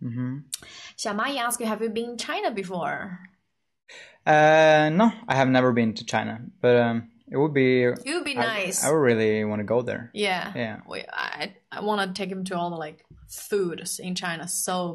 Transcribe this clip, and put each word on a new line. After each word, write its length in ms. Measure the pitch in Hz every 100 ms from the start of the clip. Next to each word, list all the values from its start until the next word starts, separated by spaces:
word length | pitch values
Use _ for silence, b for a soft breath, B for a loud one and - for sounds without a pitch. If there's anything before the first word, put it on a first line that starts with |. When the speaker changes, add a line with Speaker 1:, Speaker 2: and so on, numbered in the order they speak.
Speaker 1:
Mm-hmm. 340 | 127 117 127 135 - - B B B -
Speaker 2:
Xiaomai 380 | 226 202 247 277
asked 220 | 233 247
you, 60 | 226
"Have 160 | 196
you 80 | 226
been 220 | 214 240
in 60 | 240
China 340 | - 339 403
before?" 680 | 214 180 185 147 147 202 180 - _ _ _ _ _ _ B B B
Speaker 1:
Uh, 680 | - 151 151 156 156 156 151
no, 180 | 165 226 - -
I 80 | 135
have 120 | 131
never 220 | 131 127
been 240 | 120 113 107
to 100 | -
China, 360 | 113 107 113 123 -
but, 140 | 123 123
um, 320 | 117 117 113 _ -
it 60 | 135
would 160 | 151
be, 300 | 139 131 127
Speaker 2:
It 220 | 123 123 262
would 180 | 339
be 140 | 294 262
Speaker 1:
I, 40 | 226 214 185
Speaker 2:
nice. 200 | - 131
Speaker 1:
I 60 |
would 60 | 156
really 460 | 131 113 110 107 107
wanna 180 | 107 101
go 160 | 117
there. 300 | 120 104 -
Speaker 2:
Yeah. 400 | - 202 180 - 190
Speaker 1:
Yeah. 240 | 113 104 -
Speaker 2:
We, 160 | - -
I, 440 | - - - 156 - _
I 100 | -
wanna 320 | 208 208 196
take 160 | 185 190
him 120 | 190 190
to 100 | 180
all 120 | 175
the, 80 | 170
like, 260 | 151 165 _ - -
foods 680 | - - 208 180 160 180 -
in 160 | 180 180
China. 320 | 180 165 170
So 460 | - - 185 175